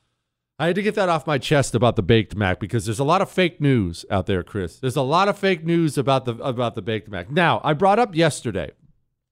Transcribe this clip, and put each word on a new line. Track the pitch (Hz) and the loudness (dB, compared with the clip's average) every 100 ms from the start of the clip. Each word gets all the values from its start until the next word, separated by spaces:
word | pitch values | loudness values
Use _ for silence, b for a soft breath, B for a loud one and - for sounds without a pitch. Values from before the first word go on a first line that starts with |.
| b _ _ _ _ - | b _ _ _ _ -4
I | 165 | -2
had | 185 | 0
to | |
get | 202 | -2
that | 208 185 | 0 0
off | 160 - | 0 0
my | 143 | -2
chest | - 147 - | 2 2 2
about | 113 117 104 | 2 2 2
the | |
baked | 87 117 98 | 4 4 2
mac | 101 98 92 | -2 -2 -2
because | 98 117 98 | -2 -4 -4
there's | 104 | -2
a | |
lot | 139 185 | 0 0
of | 185 | 0
fake | - 180 - | 0 -2 0
news | 143 123 90 85 - | 2 2 0 -4 -4
out | 98 90 | -4 0
there, | 92 | -4
Chris. | - 104 87 - | -4 -8 -8 -6
There's | 131 139 | -4 -2
a | |
lot | 131 170 202 | 0 2 0
of | 196 | 0
fake | 196 175 | 0 -2
news | 160 170 160 139 | 0 2 2 0
about | 131 135 | 0 0
the, | 120 117 | 0 -6
about | 139 120 117 110 | -4 -2 -4 -4
the | |
baked | 101 110 - | -6 -6 -6
mac. | 95 95 | -10 -4
Now, | 156 165 117 | 0 2 2
I | 147 | 0
brought | 151 190 208 | 2 4 4
up | 233 | 2
yesterday, | 160 165 - 120 92 71 - _ _ _ _ _ | 2 0 0 -6 -6 -6 -12 _ _ _ _ _